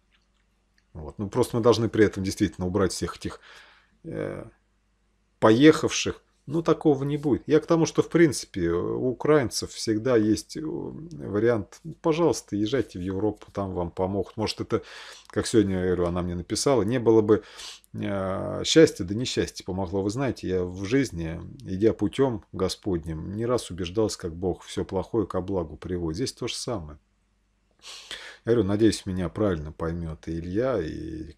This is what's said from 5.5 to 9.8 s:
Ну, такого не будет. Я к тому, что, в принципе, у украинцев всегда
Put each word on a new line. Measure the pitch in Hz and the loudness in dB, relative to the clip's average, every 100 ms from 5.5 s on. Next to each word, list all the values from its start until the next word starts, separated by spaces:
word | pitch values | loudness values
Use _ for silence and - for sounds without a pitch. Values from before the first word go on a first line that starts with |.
| 110 151 151 107 - 101 - _ _ - | 10 10 8 4 -2 -4 -6 _ _ -6
Ну, | 156 | -2
такого | 165 156 160 135 | 0 2 4 2
не | 143 147 | 0 -2
будет. | 147 165 - | 0 0 2
Я | 151 | 2
к | 151 | 4
тому, | 165 160 | 2 2
что, | - | 2
в | 147 | 2
принципе, | 165 165 117 - 98 85 | 6 4 4 -6 -2 0
у | 85 104 117 127 | 0 0 -2 -2
украинцев | 117 - 151 113 - - | -2 2 4 2 -4 -8
всегда | - | -6